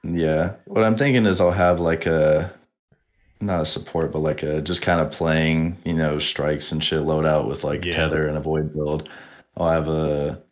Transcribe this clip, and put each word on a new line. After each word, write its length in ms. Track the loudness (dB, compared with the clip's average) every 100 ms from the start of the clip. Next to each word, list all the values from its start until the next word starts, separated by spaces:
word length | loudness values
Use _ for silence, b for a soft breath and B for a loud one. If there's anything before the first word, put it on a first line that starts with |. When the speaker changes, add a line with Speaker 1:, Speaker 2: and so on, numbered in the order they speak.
Speaker 1:
Yeah. 520 | -4 0 0 2 0 -4 -4
What 160 | 2
I'm 140 | 2 4
thinking 300 | 2 4 4
is 140 | 4
I'll 120 | 4
have, 260 | 4 4 4
like, 280 | 2 0 0
a 460 | 2 4 4 0 -10 _ _ _ _ _ _ _ _
not 220 | -2 -2
a 40 | -2
support, 460 | -6 -6 -4 -2
but, 80 | 0
like, 220 | -2 -2
a, 180 | -2 -4
just 200 | -4 -4
kinda 220 | 0 0 0
playing, 680 | -2 0 2 2 2 0 -4
you 80 | -4
know, 260 | 0 0 0
strikes 540 | -4 -2 -2 -2 -4
and 100 | -4
shit 200 | -2 -2
loadout 460 | 0 0 2 2 0
with, 160 | -4
like, 200 | -4 -4
Speaker 2:
Yeah. 60 | -4
Speaker 1:
tether 360 | -2 0 0 -2
and 80 | -2
avoid 380 | -2 -2 -2
build. 340 | -4 -4 -4 -8 B B B B -4
I'll 140 | 0
have 180 | 0 0
a 540 | 0 0 0 -2 -6 _